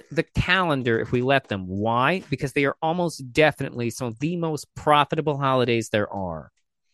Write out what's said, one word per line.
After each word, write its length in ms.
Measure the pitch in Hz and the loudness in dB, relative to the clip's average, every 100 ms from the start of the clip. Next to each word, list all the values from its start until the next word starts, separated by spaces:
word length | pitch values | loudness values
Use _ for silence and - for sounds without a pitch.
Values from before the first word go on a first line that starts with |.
| - | -6
the 140 | 147 | -6
calendar 760 | - - - 190 170 139 120 113 | -2 -2 0 2 2 0 2 0
if 120 | - | 0
we 100 | 123 | 0
let 260 | 127 135 - | 2 2 0
them. 200 | 101 90 | -6 -4
Why? 560 | 98 110 120 135 180 - | -2 0 2 2 0 -4
Because 220 | 135 139 | -6 -2
they 120 | 143 139 | 0 0
are 100 | - | 0
almost 500 | 160 180 170 - 127 | -2 -2 -4 -6 -2
definitely 600 | 135 151 - 139 123 117 | 2 4 2 -6 -6 -6
some 160 | - 123 | -6 -8
of 100 | 113 | -4
the 180 | 156 175 | -4 -4
most 300 | 165 151 - | -4 -6 -10
profitable 640 | - 151 147 139 160 151 143 | -2 4 4 4 0 -2 0
holidays 520 | 135 131 120 117 110 | 2 2 2 0 0
there 220 | 107 101 | 0 0
are. 400 | 98 90 80 64 _ _ _ _ | -4 -6 -8 -12 _ _ _ _